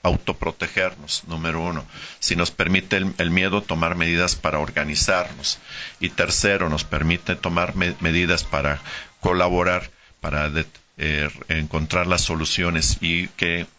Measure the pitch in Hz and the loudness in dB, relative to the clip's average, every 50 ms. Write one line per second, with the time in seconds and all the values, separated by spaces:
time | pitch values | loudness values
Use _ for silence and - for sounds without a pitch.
0 | - 90 85 87 - - 90 - - 85 82 - 90 85 - 98 92 92 87 71 | 2 2 2 2 0 -2 -4 -2 -4 -4 -4 -4 -6 -2 0 0 0 0 -2 -6
1 | 73 73 - - - - 82 82 80 82 80 82 82 87 85 78 71 - - - | -8 -6 -6 -6 -6 -6 -8 -4 -4 -2 -2 -2 -2 -2 -2 -4 -6 -10 -14 -16
2 | - - - - - - 92 85 87 - - - 90 82 92 95 92 - 107 95 | -16 -16 -12 -6 -2 0 2 2 2 0 0 0 2 4 4 2 2 2 0 2
3 | 95 95 90 - 87 85 82 92 92 98 95 104 101 - 82 82 80 82 87 87 | 2 0 0 0 0 2 4 4 4 4 2 0 0 0 0 0 2 0 2 2
4 | 82 85 85 85 90 87 - - - 82 76 76 76 73 - 80 73 76 76 73 | 2 2 4 2 2 2 0 0 0 0 0 0 -2 -2 -2 -2 -2 -2 0 0
5 | - - 95 90 87 - - - - - - - - - - - - - - - | 2 2 2 2 0 -2 -8 -8 -6 -6 -6 -6 -8 -16 -14 -12 -12 -14 -8 -4
6 | 90 90 - - 87 - - - - 101 101 98 92 82 78 80 - - - 73 | -4 -4 0 0 0 2 2 2 4 4 4 4 2 0 0 -2 -2 -2 -2 0
7 | 76 80 85 87 - - 92 - - 90 87 85 90 87 87 92 87 87 87 - | 2 2 2 0 0 -4 -4 -2 -2 0 0 0 0 0 0 0 0 0 -2 -2
8 | 87 82 80 85 87 82 87 85 - - - 73 71 71 73 71 - - - - | 0 0 2 2 4 2 2 0 0 -2 -2 0 0 0 -2 -2 -6 -12 -12 -12
9 | - - - _ - 92 90 90 90 87 90 90 87 90 90 90 90 - - _ | -14 -16 -20 _ 0 2 4 4 4 4 4 4 4 2 2 0 -2 -6 -16 _
10 | - - - _ - 80 71 76 76 76 73 80 78 - - - _ _ _ - | -20 -20 -20 _ -6 -4 -2 0 -2 0 0 -2 -4 -4 -8 -20 _ _ _ -6
11 | 76 76 78 73 73 73 - - - - 82 80 78 78 - 80 78 78 - 90 | -4 -2 0 0 -2 -2 -4 -8 -6 -4 -2 -2 -2 -2 0 -2 -2 0 0 0
12 | 87 87 90 82 - - 82 80 80 - - - 90 87 85 80 78 - - - | 2 2 2 2 2 0 0 -2 0 -2 0 0 0 2 2 2 2 2 0 0
13 | 87 85 85 85 90 - - - - 87 85 85 85 - _ | 0 0 0 0 -2 -4 -4 -2 -2 0 0 -2 -4 -8 _